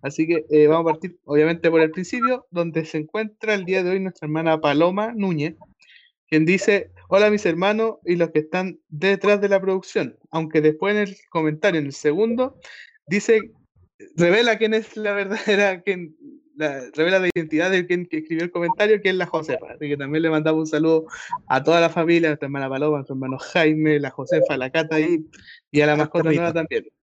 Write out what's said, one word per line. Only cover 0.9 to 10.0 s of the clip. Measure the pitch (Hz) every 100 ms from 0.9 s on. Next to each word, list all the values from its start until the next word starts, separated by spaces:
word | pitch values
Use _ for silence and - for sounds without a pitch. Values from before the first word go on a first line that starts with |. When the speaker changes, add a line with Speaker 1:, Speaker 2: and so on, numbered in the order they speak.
Speaker 1:
a |
partir, | 160 185 170
obviamente, | - 147 156 170 165
por | 165
el | 160
principio, | 160 185 247 247 254 _
donde | 175 170 160
se | 160 160
encuentra | 156 214 220 214 214
el | 208
día | 180 190
de | 180
hoy | 190
nuestra | 190 180 151
hermana | 156 165 160
Paloma | 156 143 170 185 220
Núñez, | 233 196 165 147 - - _ _ - _ _ _
quien | 156 156
dice, | 190 - 202 - - -
"Hola, | 190 208
mis | 208 202
hermanos | 170 185 214 220 214
y | 175 175
los | 170
que | 160
están | 156 185 185 170 _
detrás | 151 185 196 196 208
de | 196
la | 196
producción", | 190 190 - 220